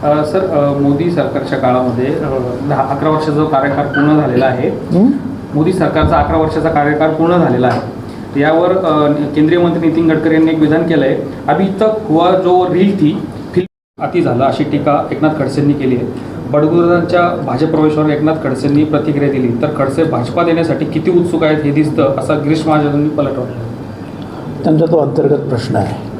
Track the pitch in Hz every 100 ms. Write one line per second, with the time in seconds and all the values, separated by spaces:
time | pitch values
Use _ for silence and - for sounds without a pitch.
0 | 147 151 151 185 185 151 143 143 139 143
1 | 170 170 131 139 135 131 127 127 127 120
2 | 131 156 147 135 123 123 139 135 135 139
3 | 156 156 156 147 151 139 139 139 143 143
4 | 147 151 139 123 131 123 135 - - 170
5 | 233 - - - - 147 160 185 151 160
6 | 156 160 147 160 156 160 156 151 147 151
7 | 156 156 165 175 - 123 127 117 - -
8 | - - - 143 147 160 180 185 175 151
9 | 147 143 143 151 156 175 175 165 165 156
10 | 160 156 160 160 160 156 151 160 - 160
11 | 131 - - - - 170 190 - 220 214
12 | 147 156 175 190 180 180 175 160 202 -
13 | 151 180 - - - 180 185 _ _ -
14 | 156 175 143 120 135 131 147 139 143 143
15 | 131 - 151 - 127 147 143 139 131 123
16 | 120 - - - 127 147 151 170 170 175
17 | 170 175 170 - 143 127 160 156 156 151
18 | 151 147 151 160 139 127 143 143 151 147
19 | 156 143 139 131 123 117 147 - 135 -
20 | 160 120 120 - 170 165 160 143 147 156
21 | - 175 175 156 156 151 143 143 147 -
22 | 139 135 - 151 143 160 151 151 147 143
23 | 151 151 135 127 123 - - - - -
24 | - - - - - - - 156 160 165
25 | 139 160 139 143 - 123 - - 95 -
26 | - -